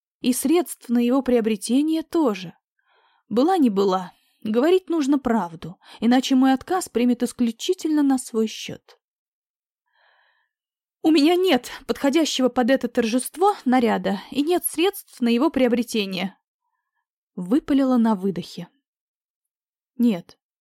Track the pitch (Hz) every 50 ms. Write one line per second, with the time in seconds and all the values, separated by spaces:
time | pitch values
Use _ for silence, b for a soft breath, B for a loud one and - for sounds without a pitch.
0 | _ _ _ _ - 247 247 - - 262 320 359 277 - - _ - - 233 240
1 | 240 240 254 277 254 254 247 240 214 226 220 196 - - 233 269 294 311 320 320
2 | 311 - - 339 311 240 202 185 185 165 - _ _ _ _ _ _ _ _ _
3 | _ _ _ _ _ - 208 233 269 349 392 359 277 233 190 196 202 202 185 190
4 | 180 175 - _ _ _ _ _ - 214 214 240 269 330 370 381 _ - 330 330
5 | 277 262 294 269 - 240 226 220 180 170 165 165 - 160 185 _ B B B B
6 | 214 233 247 269 - - 269 254 269 269 269 262 - - 359 370 - - - 226
7 | 240 247 240 - 247 240 - - 240 233 226 - - - 370 - - 311 302 294
8 | 285 277 269 254 - - - 220 226 214 - - - - - - _ _ - _
9 | _ _ _ _ _ _ _ _ _ _ _ _ _ _ _ _ _ _ _ _
10 | _ _ _ _ _ _ _ _ _ _ _ _ _ _ _ _ _ _ _ _
11 | - 320 311 330 277 320 359 359 370 381 294 247 - - - - - - 240 -
12 | - 277 254 330 311 - - - 254 247 247 254 247 220 269 262 - 240 - 254
13 | 226 220 220 254 - - - 294 370 415 392 - - 254 240 262 240 220 202 190
14 | 185 190 202 185 - - - 269 294 320 359 339 - - - 302 339 302 294 -
15 | - _ - - 240 233 233 240 285 330 - 269 254 240 240 240 226 - - 220
16 | 202 196 185 175 196 190 - _ _ _ _ _ _ _ _ _ _ _ _ _
17 | _ _ _ _ _ _ - - 180 180 233 320 - - 294 269 269 262 254 240
18 | 226 226 220 185 185 202 165 175 175 - - - 170 - _ _ _ _ _ _
19 | _ _ _ _ _ _ _ _ _ _ _ _ _ _ _ _ _ _ _ -
20 | 233 240 202 170 - _ - _ _ _ _ _